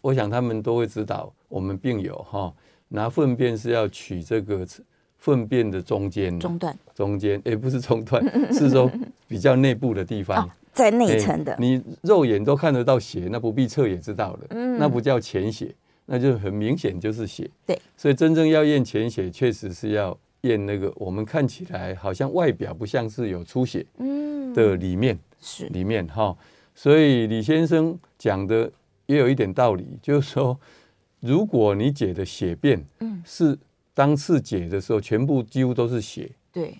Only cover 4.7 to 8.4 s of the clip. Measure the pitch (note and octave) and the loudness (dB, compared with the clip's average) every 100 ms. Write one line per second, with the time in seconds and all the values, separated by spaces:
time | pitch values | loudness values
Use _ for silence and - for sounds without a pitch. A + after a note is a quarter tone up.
4.7 | - - _ _ _ - C3 A2 B2+ A2 | -14 -20 _ _ _ 0 0 2 0 0
5.7 | F#2+ F2 G2+ G2 F#2+ F#2+ F2 F3 E3+ F3 | -2 -4 -2 -2 -2 -2 -2 -4 -4 -6
6.7 | - _ - G2+ G2+ G#2 G2+ - A2 B2+ | -8 _ -6 -4 -2 -2 -2 -2 -4 -2
7.7 | B2+ A#2+ A2+ A2+ A#2+ - B3 | -4 0 0 2 0 2 2